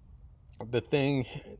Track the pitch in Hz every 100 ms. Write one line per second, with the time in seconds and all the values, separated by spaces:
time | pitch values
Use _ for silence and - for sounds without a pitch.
0 | - - - - - - 113 120 - 147
1 | 139 139 120 147 -